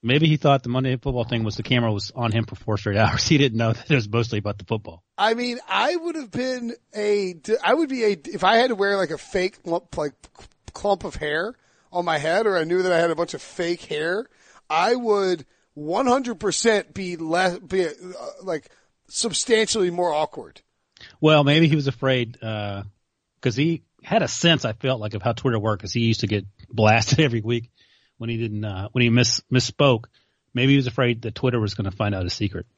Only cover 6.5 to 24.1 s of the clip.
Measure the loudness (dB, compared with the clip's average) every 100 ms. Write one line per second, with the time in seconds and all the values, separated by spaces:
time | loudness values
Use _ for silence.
6.5 | -4 -8 -10 _ -6 -2 0 -2 -8 -4
7.5 | -2 2 2 2 2 0 0 -4 0 4
8.5 | 4 4 2 2 2 0 -4 -6 -2 -2
9.5 | -4 -4 -4 _ -6 -6 -6 -20 _ -20
10.5 | _ -20 -6 -2 0 -2 -8 -4 -4 -4
11.5 | -10 _ _ _ -4 -2 0 0 0 2
12.5 | 0 0 0 2 2 2 0 -4 -6 -14
13.5 | -6 -4 -4 -6 -4 -2 -4 -6 _ _
14.5 | -20 _ 0 2 0 2 2 2 -2 -6
15.5 | _ _ -14 -4 -2 2 2 0 -4 -4
16.5 | 0 2 2 0 -8 -8 -6 -2 0 0
17.5 | -2 -4 -2 -2 -4 -16 -14 -14 -14 -8
18.5 | -8 -8 _ _ _ _ -6 -4 -4 0
19.5 | 2 2 0 0 0 -2 0 -2 -6 -16
20.5 | -20 _ _ _ _ -20 _ 4 6 6
21.5 | 6 6 4 0 -2 0 0 -2 -6 -8
22.5 | -6 -6 -8 -10 _ _ _ _ _ -4
23.5 | 0 0 0 _ _ -2